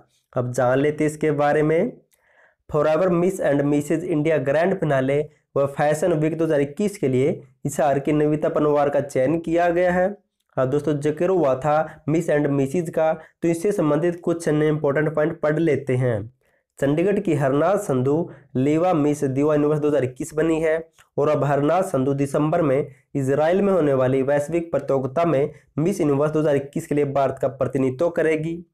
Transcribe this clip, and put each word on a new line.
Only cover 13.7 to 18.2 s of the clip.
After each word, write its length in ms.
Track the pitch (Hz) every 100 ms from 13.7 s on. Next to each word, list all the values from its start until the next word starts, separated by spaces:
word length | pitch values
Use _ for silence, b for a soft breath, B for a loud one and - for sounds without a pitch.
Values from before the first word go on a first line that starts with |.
संबंधित 500 | 202 151 151 175 170
कुछ 280 | 175 170 160
अन्य 180 | 151 156
इंपॉर्टेंट 460 | 151 143 147 151 156
पॉइंट 240 | 156 160
पढ़ 180 | 151 156
लेते 360 | 165 135 135 127
हैं। 200 | 127 107 110 _ _ _ _ -
चंडीगढ़ 400 | 139 156 196 196
की 140 | 185
हरनाथ 440 | 143 139 143 165 202
संधू 520 | - 131 131 156